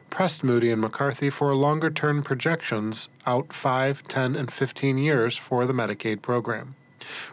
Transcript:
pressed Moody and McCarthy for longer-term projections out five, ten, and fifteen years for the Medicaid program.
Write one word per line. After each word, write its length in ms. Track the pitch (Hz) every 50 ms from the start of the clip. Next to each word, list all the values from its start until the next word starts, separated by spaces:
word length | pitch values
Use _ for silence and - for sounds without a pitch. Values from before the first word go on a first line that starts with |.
| - -
pressed 320 | - - 185 175 - -
Moody 300 | - 127 120 120 117 117
and 80 | 117 110
McCarthy 500 | 110 110 - - 139 139 131 - 143 143
for 240 | 135 - 147 143 139
longer-term 680 | 135 143 147 151 156 165 160 156 - - 151 147 147 139
projections 840 | - 135 123 - 160 165 160 - - 117 110 107 110 110 - - - - - -
out 280 | 127 123 123 147 -
five, 500 | - - - 139 127 131 131 139 139 - - -
ten, 260 | - 135 127 123 139
and 180 | - 131 120
fifteen 460 | - - 139 131 - - - 139 131 131
years 380 | 139 156 151 127 113 117 -
for 280 | - - - 131 123 123
the 80 | 123
Medicaid 500 | 135 123 113 104 104 - - 113 107 101
program. 520 | - - 120 120 104 120 113 107 123 131 135 - _ - - - - - - - - -